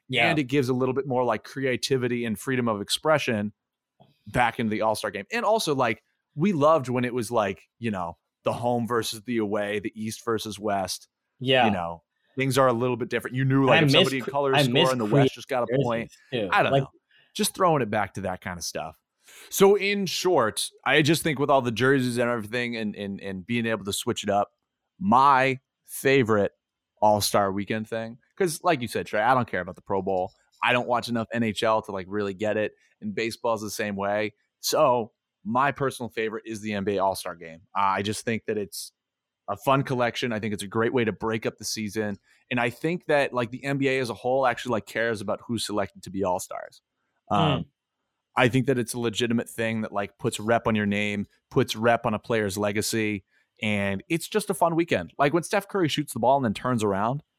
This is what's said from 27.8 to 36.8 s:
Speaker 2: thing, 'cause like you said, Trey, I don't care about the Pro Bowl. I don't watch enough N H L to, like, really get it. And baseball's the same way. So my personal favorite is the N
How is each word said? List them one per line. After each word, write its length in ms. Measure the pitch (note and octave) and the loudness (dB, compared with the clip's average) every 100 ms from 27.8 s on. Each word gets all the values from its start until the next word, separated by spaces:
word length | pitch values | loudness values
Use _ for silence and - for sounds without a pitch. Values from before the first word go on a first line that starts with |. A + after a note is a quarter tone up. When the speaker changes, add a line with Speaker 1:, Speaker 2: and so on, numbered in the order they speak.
| A2 | -4
Speaker 2:
thing, 300 | A2+ A2+ A#2 _ - | -8 -8 -12 _ -4
'cause 240 | F3+ D3+ | -2 0
like 180 | F3+ D#3 | 0 0
you 60 | A#2+ | -2
said, 180 | A2 F2 | -4 -2
Trey, 160 | G#2+ | 0
I 120 | A2 | 4
don't 140 | C3 A#2 | 4 2
care 120 | F#2+ | -4
about 120 | F2+ | -6
the 80 | F2 | -10
Pro 200 | - G2+ | -4 -2
Bowl. 300 | F#2+ F#2 F#2 - _ _ | 0 -2 -2 -6 _ _
I 100 | A2+ | 2
don't 140 | B2 A#2+ | 2 2
watch 220 | A#2+ A2+ | -2 -2
enough 200 | A#2+ A2 | -4 -4
N 100 | A#2+ | -2
H 200 | A#2 G2+ | -2 0
L 200 | A2+ A2 | 2 0
to, 100 | G#2 | 0
like, 140 | G2 F#2 | -8 -6
really 260 | G#2 G2+ | -4 -4
get 220 | F#2 G#2+ G#2+ | -2 -2 0
it. 180 | G#2+ - _ _ | -2 -6 _ _
And 140 | G#2+ | -10
baseball's 480 | G2 A2+ A2 A#2+ A2 | -4 -6 -4 -2 -2
the 80 | G#2 | -4
same 260 | - G#2+ G2 | -6 -6 -4
way. 380 | G2 G#2 G#2+ - _ _ | -2 -2 -4 -8 _ _
So 520 | - - D3+ B2 G#2+ _ _ _ | -4 2 4 2 -2 _ _ _
my 260 | G2+ B2 C3 | -4 0 0
personal 360 | A#2 C3+ - A#2 | 0 -4 -4 -8
favorite 320 | - A2 A2 A2 | -6 -6 -6 -10
is 140 | A2 | -10
the 140 | G#2+ | -6
N 100 | G#2 | -4